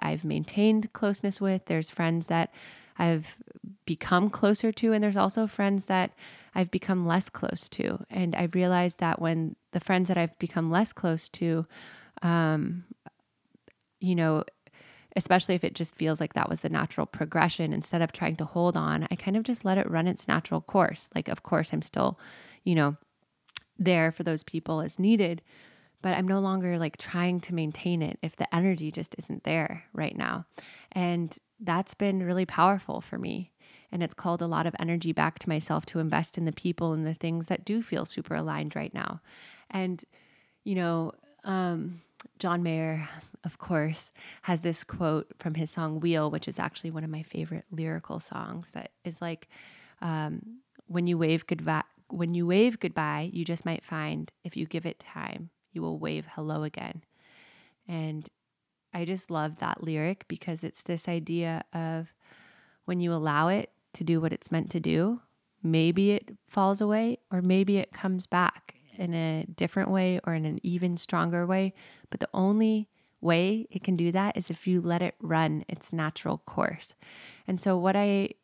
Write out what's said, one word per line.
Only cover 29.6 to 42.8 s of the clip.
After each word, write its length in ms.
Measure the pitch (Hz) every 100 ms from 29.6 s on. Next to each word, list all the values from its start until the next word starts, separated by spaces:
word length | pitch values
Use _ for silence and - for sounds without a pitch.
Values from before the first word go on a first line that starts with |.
| 151 170 -
right 220 | - 156 -
now. 300 | 62 - 170 - - - -
And 440 | - 180 175 165 - _ -
that's 340 | 190 170 196
been 300 | - 202 190
really 220 | 180 180 185
powerful 560 | - 175 196 - -
for 160 | - -
me. 340 | - - 180 _ - - _
And 120 | 175
it's 100 | 165
called 280 | - 180 170
a 60 | 170
lot 200 | 160 165
of 80 | -
energy 320 | 165 170 165
back 280 | 156 156 -
to 100 | -
myself 360 | 156 - 156 -
to 120 | 165
invest 380 | 160 156 165 -
in 80 | 165
the 80 |
people 400 | - 175 170 170
and 120 | 160 156
the 100 | 160
things 320 | 170 165 165
that 180 | 185 -
do 160 | 220
feel 240 | 226 156 170
super 300 | - - 156
aligned 400 | 156 151 151 147
right 180 | 151
now. 280 | - - - - - - - -
And, 300 | 196 185 175 - _ _ _ _ _
you 120 | - 185
know, 380 | 175 165 165 - _ _
um, 580 | - 190 180 170 160 170 - - - -
John 260 | 185 175
Mayer, 440 | 170 160